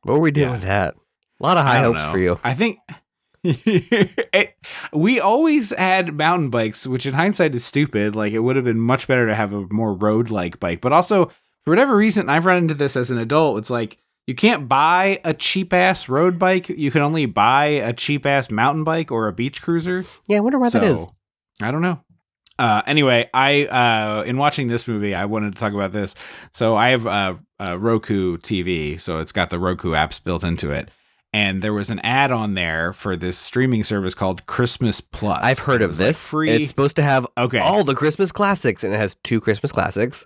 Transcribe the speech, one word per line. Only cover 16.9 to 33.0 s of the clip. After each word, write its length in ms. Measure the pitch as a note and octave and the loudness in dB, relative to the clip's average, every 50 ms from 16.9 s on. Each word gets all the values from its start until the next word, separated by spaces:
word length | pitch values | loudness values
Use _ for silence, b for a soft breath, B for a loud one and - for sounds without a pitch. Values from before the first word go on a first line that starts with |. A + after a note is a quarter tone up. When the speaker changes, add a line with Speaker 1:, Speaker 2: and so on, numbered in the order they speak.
Speaker 2:
can 100 | C3 D#3+ | 0 2
only 240 | C#3+ D3 D#3 D#3+ D3+ | 0 2 0 0 -2
buy 400 | A#2 F2 - G2+ A#2 C3 C#3 D3 | 0 2 2 4 4 4 4 2
a 280 | D3+ D3+ C#3+ G#2+ A#2 A2+ | 2 2 0 -2 -4 -4
cheap-ass 580 | - - - D3 C#3 - C#3+ C#3 C#3 B2+ - | -4 -2 -2 -2 0 0 2 2 2 0 -2
mountain 320 | A2 G#2 A#2 C#3+ C#3+ D#3+ D#3 | 0 0 2 2 2 0 -2
bike 280 | D#3+ D#3+ E3 D#3+ - | -2 -2 -2 -4 -2
or 160 | B2 A2+ A2 | -2 -2 -2
a 60 | G#2+ F2+ | -2 -2
beach 280 | F#2+ A#2+ C#3 - - | -4 -6 -6 -6 -8
cruiser. 420 | - - E3+ E3+ D#3+ F3+ F3+ F#3 F#3 - - - _ | -4 -2 -2 -2 -2 -4 -6 -6 -6 -10 -16 -20 _
Speaker 1:
Yeah, 100 | - G#3 | -2 0
I 40 | G#3 | 0
wonder 180 | G3+ A#3+ C4+ C4+ | 2 0 0 2
why 100 | B3 A#3+ | 0 2
that 140 | A#3 A3+ A3+ | 2 2 2
is. 160 | G3 C#3 G2+ | 2 2 0
Speaker 2:
So, 140 | E2+ - - _ _ _ _ _ _ _ _ _ | -4 -10 -16 _ _ _ _ _ _ _ _ _
I 100 | G2+ A2 | -6 -4
don't 100 | C3 D#3 | -2 -2
know. 200 | E3+ F3+ F3 - _ _ _ _ _ _ _ _ _ - _ - | -2 -2 -2 -4 _ _ _ _ _ _ _ _ _ -20 _ -2
Uh, 220 | B2 A#2 G#2+ G#2+ - | 2 2 2 2 0
anyway, 400 | - C#3+ D3+ D3 C3 B2 A#2 A#2+ - - | 0 2 2 4 4 4 2 2 2 0
I, 320 | B2+ C3 C#3 C#3+ C#3+ D3 | 2 2 4 4 2 0
uh, 560 | - - B2+ B2 A#2+ A2+ A2 G#2+ G#2+ G#2+ G#2+ G2 | 0 0 2 2 2 2 2 0 -2 -2 -4 -4
in 120 | - B2 | -4 -2
watching 300 | C3 C#3+ D3 C#3+ - C3+ | 0 0 0 0 -2 -4
this 180 | A#2+ A#2 A#2 - | -2 -2 -4 -4
movie, 300 | - A#2 G#2 G#2 G2+ G2 | -4 -4 -4 -2 -2 -2
I 100 | F2 G2 | -2 -4
wanted 280 | G2+ G#2+ A2 G#2+ G#2 F#2+ | -2 -2 -2 -4 -4 -6
to 40 | - | -4
talk 120 | A#2 G#2 G2+ | -6 -4 -2
about 200 | G2+ G2 F#2+ F#2 | -2 -4 -4 -4
this. 200 | G#2 G2+ G2 - B B B B B B B | -4 -6 -6 -8 B B B B B B B
So 240 | _ - A#2+ A2+ A2+ | _ -2 0 0 2
I 140 | G#2+ A2+ B2 | 4 4 2
have 160 | C3 B2+ A2+ | 2 2 0
a, 340 | A2+ F#2 G2+ G2 F#2+ F#2 - - _ _ | -2 -2 0 -2 -2 -4 -8 -14 _ _
a 200 | _ G2+ F#2 F2 | _ -8 -8 -6
Roku 580 | F2+ G2+ A#2 A2+ A2 - - A2 G2 F#2+ F2+ E2+ | -2 0 0 0 0 0 -2 -2 0 0 -2 -2
T 260 | E2+ - - A2 F#2+ F2 | -4 -4 -4 -4 -2 -2
V, 340 | F2+ F2+ E2 D2+ D2 D2+ | -2 -2 -2 -2 -6 -6
so 220 | - - - E2+ D#2+ | -8 -8 -6 -6 -6
it's 120 | D#2+ - | -6 -6
got 180 | - - F2+ E2+ | -4 -4 -4 -2
the 80 | - F2+ | -2 -2
Roku 320 | F2+ F2+ F2+ E2+ - F2+ | -2 -2 -2 -2 -2 -2
apps 300 | D#2+ D#2 D#2 D#2+ - - | 0 0 0 -2 -4 -10
built 220 | _ - F2 E2 E2 | _ -4 -4 -2 -2
into 260 | E2+ E2+ - - D2 | -2 -2 -2 -4 -4
it. 200 | C#2+ D2 - - b b b b b b b b | -4 -6 -6 -10 b b b b b b b b
And 300 | - G#2+ G#2 G2 F#2+ F#2+ | -2 0 0 0 0 -2
there 120 | G2 G#2+ G#2+ | -2 -2 -2
was 160 | G#2 G2+ G#2+ | -2 -4 -4
an 100 | A2+ F#2+ | -6 -4
ad 320 | - A2+ B2 C3+ C#3 C3+ | -2 0 2 2 2 2
on 240 | B2+ A2+ A2 G#2 G2 | 2 0 -2 -2 -2
there 360 | F#2+ F2 E2 D#2+ D#2+ D#2+ F2 | -2 -2 0 0 0 -2 -2
for 240 | F#2+ - | -4 -6